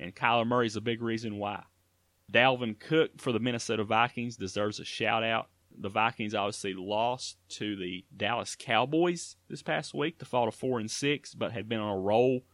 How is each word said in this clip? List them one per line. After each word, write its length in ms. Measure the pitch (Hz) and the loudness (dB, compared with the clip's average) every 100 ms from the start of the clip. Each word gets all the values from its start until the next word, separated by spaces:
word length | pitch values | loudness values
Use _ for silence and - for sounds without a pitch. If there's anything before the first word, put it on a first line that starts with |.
And 140 | 85 | -14
Kyler 320 | - 120 117 113 | 0 2 4 4
Murray's 300 | 123 117 107 | 2 2 -2
a 40 | |
big 220 | 113 113 | -4 -4
reason 360 | 117 113 117 101 | -2 -4 -4 -6
why. 260 | 101 98 - _ _ _ _ _ - | -6 -6 -12 _ _ _ _ _ 2
Dalvin 460 | 113 127 127 120 104 | 6 6 4 -2 -4
Cook 420 | - 156 151 - | 0 4 4 0
for 120 | 139 | -2
the 80 | 110 | 0
Minnesota 420 | 123 120 - 110 | 0 -2 0 0
Vikings 540 | 104 113 123 - 120 117 | 2 4 2 0 -8 -6
deserves 420 | 95 101 104 104 | -6 -2 -2 -2
a 60 | |
shout-out. 680 | - - 110 113 113 113 - _ _ - | -8 -4 0 2 2 0 -4 _ _ -10
The 120 | 101 | -4
Vikings 480 | 107 113 - 107 107 | 0 0 0 -4 0
obviously 360 | 101 - 101 | 0 -2 -6
lost 640 | 92 92 104 120 127 - - - - | -6 -2 0 0 -2 -8 -14 -16 -8
to 180 | 104 | -6
the 300 | 98 92 90 - 98 | -4 -6 -8 -12 -4
Dallas 380 | 104 117 95 - | -2 -2 -4 -8
Cowboys 760 | - 113 127 160 175 175 - - - | 0 2 4 2 2 0 -6 -16 -16
this 120 | 143 | -12
past 340 | - 151 151 | -4 -4 -4
week 260 | 143 151 - | -2 -4 -4
to 40 | |
fall 200 | 139 127 | -4 0
to 80 | 113 | 0
four 260 | - 131 123 | 0 -4 -2
and 100 | 107 | -4
six, 460 | - 143 147 - | -2 0 -2 -4
but 160 | - 117 | -6 -6
had 180 | 117 107 | -4 -4
been 120 | 113 | -2
on 180 | 107 98 | -2 0
a 20 | |
roll 440 | 95 113 127 127 - | 4 6 6 4 -2